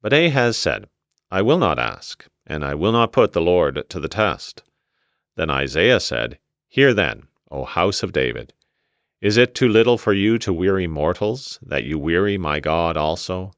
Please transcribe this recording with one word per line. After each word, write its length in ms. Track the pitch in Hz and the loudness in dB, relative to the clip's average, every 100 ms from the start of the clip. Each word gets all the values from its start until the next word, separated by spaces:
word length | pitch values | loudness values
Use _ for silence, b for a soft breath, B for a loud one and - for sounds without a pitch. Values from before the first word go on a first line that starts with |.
But 100 | 107 | 2
Ahaz 460 | 143 170 139 120 110 | 4 4 4 2 2
said, 320 | - 53 - _ _ _ _ | -2 -4 -8 _ _ _ _
"I 100 | 95 | -2
will 160 | 107 170 | 2 2
not 220 | 113 64 | 2 0
ask, 480 | 58 50 - - - _ _ | -4 -6 -14 -18 -20 _ _
and 160 | 76 | -6
I 120 | 71 | -4
will 180 | 73 95 | -2 0
not 200 | 117 117 | 2 2
put 200 | - 113 | 4 2
the 80 | 85 | 2
Lord 420 | 82 90 76 71 - | 2 4 2 -2 -8
to 100 | 87 | -8
the 100 | 76 | -8
test." 540 | 104 107 60 - - _ _ _ _ _ _ _ - | -2 -2 -2 -12 -20 _ _ _ _ _ _ _ -6
Then 120 | 82 | -2
Isaiah 500 | 69 69 69 104 117 | -2 -2 0 2 2
said, 400 | - 58 58 - _ _ _ | 0 -4 -6 -10 _ _ _
"Hear 240 | - 139 | 2 2
then, 360 | 104 78 53 - _ _ | 4 0 -4 -18 _ _
O 140 | 69 | -10
house 380 | 65 - 92 98 | -8 -2 -2 -2
of 100 | 95 | -4
David. 400 | 78 65 58 60 _ _ _ _ _ _ _ | -2 -2 -4 -14 _ _ _ _ _ _ _
Is 160 | 101 107 | 0 2
it 160 | 123 | 2
too 160 | - 131 | 2 4
little 260 | 107 117 117 | 4 4 2
for 160 | - | 2
you 240 | 98 101 113 | 0 2 0
to 160 | - | -2
weary 340 | 85 92 95 87 | 0 0 0 -2
mortals, 720 | 78 76 90 104 127 - - | -2 -2 0 -2 -4 -10 -16
that 220 | - 71 | -8 -6
you 140 | 62 78 | -4 -4
weary 380 | 76 85 101 101 | 0 0 0 -2
my 240 | 80 73 | -2 -2
God 380 | 73 82 82 78 | 0 0 0 0
also? 540 | 78 82 - 92 92 | -2 -4 -6 -8 -8